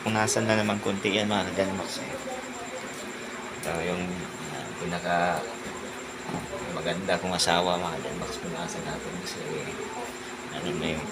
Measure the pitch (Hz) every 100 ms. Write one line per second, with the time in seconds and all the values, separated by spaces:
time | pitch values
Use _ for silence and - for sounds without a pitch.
0 | 113 110 110 117 113 110 107 104 104 98
1 | 107 101 104 101 92 90 95 95 90 -
2 | - - - - - - - - - -
3 | - - - - - - 78 82 85 90
4 | 90 90 85 - 78 73 58 - 85 87
5 | 87 87 87 80 - - - - - -
6 | - - - - - - - - 82 87
7 | 95 87 92 87 85 85 90 87 87 82
8 | 80 82 - - - 165 175 - 160 -
9 | - 180 - - 151 156 - - - -
10 | - - - - - 76 87 80 82 80
11 | 73